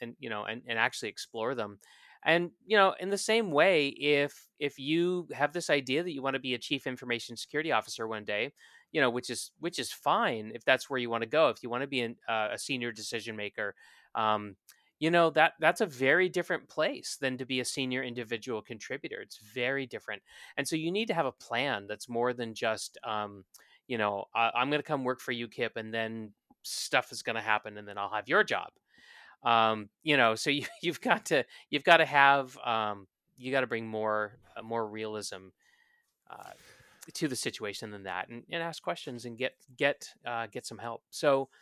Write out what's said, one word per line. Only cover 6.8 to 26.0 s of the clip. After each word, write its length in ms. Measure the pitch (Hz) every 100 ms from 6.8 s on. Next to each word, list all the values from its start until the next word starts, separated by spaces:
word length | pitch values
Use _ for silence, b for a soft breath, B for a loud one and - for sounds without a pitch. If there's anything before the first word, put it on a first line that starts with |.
| 135
information 480 | 123 123 117 - 117
security 340 | - 147 156
officer 380 | 113 - - 110
one 160 | 110
day, 280 | 107 104 131 - b b b
you 100 | 151
know, 80 | 131
which 200 | 120 -
is, 220 | 117 - _
which 180 | 160 -
is 140 | 117
fine 580 | - 143 185 220 113 107
if 120 | 113
that's 260 | - 131 -
where 80 | 131
you 120 | 120
wanna 160 | 117 113
go. 220 | 147 147
If 120 | 107
you 80 | 120
wanna 160 | 120 139
be 140 | 135
an, 160 | 117 113 -
uh, 200 | 113 107
a 40 | 107
senior 320 | - 131 120
decision 460 | 110 104 117 107 107
maker, 400 | 104 - 101 - b b b 113
um, 400 | 110 107 104 95 _ b b -
you 120 | 156
know, 200 | 175 165
that, 240 | 151 165 -
that's 200 | 156 -
a 60 | 202
very 420 | 123 135 165 185
different 400 | 180 170 165 -
place 480 | - 165 285 - -
than 200 | 135 127
to 80 | 127
be 140 | 127
a 40 |
senior 380 | 123 - 131 127
individual 580 | 127 120 110 117 127 110
contributor. 580 | - 113 - 135 - 98
It's 160 | 98 -
very 480 | 107 123 123 139 131
different. 340 | 110 - 104 _ B B B
And 100 | 139
so 80 | 160
you 160 | 160
need 160 | 196 220
to 60 |
have 100 | 170
a 80 | 135
plan 540 | - - 117 139 107 101
that's 180 | 104 -
more 280 | 117 123
than 180 | 123 113
just, 460 | 110 117 107 - -
um, 420 | 120 107 104 101 - - b b -
you 100 | 117
know, 300 | 104 101 -
"I, 160 | 113 117
I'm 140 | 117 135
gonna 120 | 147
come 220 | 143 147
work 160 | 127 127
for 100 | -
you, 160 | 120 117
Kip, 300 | - 113 117
and 160 | 110
then 380 | 113